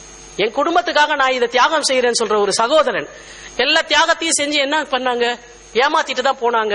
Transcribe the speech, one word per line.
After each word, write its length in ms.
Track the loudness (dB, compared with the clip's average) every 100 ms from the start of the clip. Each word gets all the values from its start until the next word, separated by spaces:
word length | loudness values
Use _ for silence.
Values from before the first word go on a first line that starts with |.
| -20 -20 -12 -4
என் 180 | -2
குடும்பத்துக்காக 600 | -2 0 0 0 2 2 2
நான் 200 | 0 0
இதை 120 | 0
தியாகம் 400 | 2 2 2 0
செய்யறேன்னு 320 | 0 0 0
சொல்ற 160 | 0 0
ஒரு 140 | 0
சகோதரன், 540 | 0 2 2 2 -2 -6 -12 -20 -20 -10 -4
எல்லா 220 | 0 0
தியாகத்தையும் 540 | 2 2 2 0 -2 -2
செஞ்சு 180 | -2 -2
என்ன 160 | 0 -2 -2
பண்ணாங்க? 400 | -2 -2 -2 -2 -4 -10 -20 -6 0
ஏமாத்திட்டு 460 | 2 2 -2 -2
தான் 180 | -2 0
போனாங்க 320 | 0 0 0